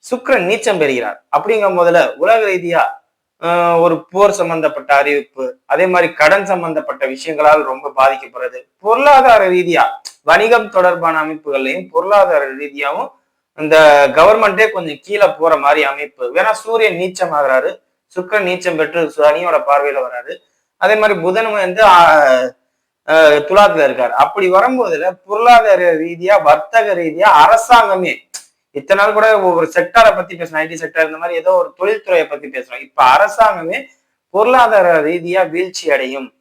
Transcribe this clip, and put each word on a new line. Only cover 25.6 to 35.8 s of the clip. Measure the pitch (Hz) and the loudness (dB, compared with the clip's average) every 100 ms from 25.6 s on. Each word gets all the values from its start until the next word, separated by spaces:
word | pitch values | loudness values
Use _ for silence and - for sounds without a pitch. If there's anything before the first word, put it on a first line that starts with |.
| 220 185 180 160 | 6 2 2 -2
ரீதியா, | 165 170 180 202 | -4 -6 0 2
வர்த்தக | 156 151 - 226 214 | 4 0 2 -2 0
ரீதியா | 180 165 151 202 160 | -2 -4 0 2 4
அரசாங்கமே, | - 679 - 240 214 190 165 127 _ - _ _ _ 139 | 4 2 4 4 4 -2 -4 -8 _ -20 _ _ _ -16
இத்தனை | 135 196 | -2 0
நாள் | 208 214 | 2 2
கூட | 220 214 185 | 2 2 2
ஒரு | 170 160 | 0 -2
செக்டாரை | 180 175 233 226 | -2 0 4 4
பத்தி | 190 175 170 | 2 -8 -10
பேசணும், | 160 156 | -8 -6
ஐ | 160 | -8
டி | 165 | -8
செக்டார் | 160 165 160 | -10 -4 -4
இந்த | 156 | -4
மாதிரி | 170 170 | -6 -4
ஏதோ | 170 | 0
ஒரு | 185 - | 0 -2
தொழில்துறையை | _ 190 220 202 175 147 | _ -4 -4 -2 -2 -2
பத்தி | 147 147 | -8 -12
பேசணும், | 135 120 123 | -14 -14 -16
இப்ப | 135 - 127 | -12 2 4
அரசாங்கமே | 139 208 208 220 185 165 226 269 _ _ _ _ | 4 2 2 0 0 -8 -10 -12 _ _ _ _
பொருளாதார | 190 220 254 233 214 175 165 | -2 0 2 2 2 2 0
ரீதியா | 151 175 170 185 170 | 0 -6 -4 -4 -2
வீழ்ச்சி | 160 185 - | -4 -8 -6